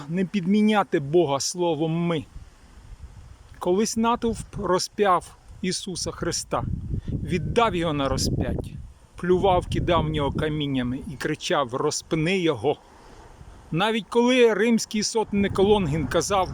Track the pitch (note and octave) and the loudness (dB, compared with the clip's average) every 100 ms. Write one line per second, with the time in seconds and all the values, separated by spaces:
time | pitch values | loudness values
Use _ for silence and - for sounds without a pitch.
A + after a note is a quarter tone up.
0 | D3 E3+ F3+ G#3 E3+ G#3+ G#3+ G#3+ F#3 F3 | -2 -4 -2 -2 0 2 4 2 2 -2
1 | C#3 E3+ D#3 C#3 - F3 F3 D3+ D#3+ E3 | 2 2 2 0 -2 -2 0 0 0 0
2 | E3+ E3 - - - - - - - - | 0 -2 -6 -14 -20 -20 -20 -20 -20 -18
3 | - - - - - - F3+ F#3 A3+ A3+ | -18 -20 -20 -20 -20 -6 0 2 0 0
4 | A3+ A#3 A#3 G#3+ - - G3 F3+ - - | 0 0 -2 -4 -8 -6 0 0 0 0
5 | G3+ F3 - - - - F3+ F3 - E3+ | 4 2 0 -16 -20 -6 -4 -4 -6 -6
6 | - - E3 D3+ - C#3 - - - - | -6 -4 -4 -4 -4 -4 -2 -4 -4 -6
7 | - - - F3 D#3 - A3+ F3+ E3+ C#3+ | -4 -6 -2 -4 0 2 2 2 -2 0
8 | C3+ C3 - B2 A#2+ - - - - - | 0 0 0 -2 -2 -4 -6 -12 -16 -18
9 | - - F3 F3+ F#3+ F3+ E3+ E3+ C#3+ E3+ | -20 -4 2 4 4 2 2 -2 2 2
10 | D#3 D#3 C#3 - D#3 D3+ C#3+ C3 B2 C3 | 2 0 -2 0 -2 -2 -2 -2 -2 -4
11 | C#3+ C3+ D#3 D3+ - E3+ C3 B2+ C#3+ - | -8 -6 -6 -4 -2 0 0 -2 -2 -2
12 | - E3 D#3 F#3+ E3 C3 B2+ C#3 - - | -4 -2 0 0 0 0 -2 -2 -6 -20
13 | - - - - - - - D#3+ G#3+ A3+ | -20 -20 -20 -20 -20 -20 -6 -2 0 -2
14 | - A#3 A#3+ B3+ A#3 G3 A3+ A3+ - G#3+ | -2 2 4 6 6 6 4 2 0 -4
15 | G3+ A3+ G#3 G3+ G3 - G3 G#3 F3 D#3+ | -2 -2 0 0 0 4 4 4 2 0
16 | C#3 F3 D3+ G3 F3+ | 0 0 2 0 0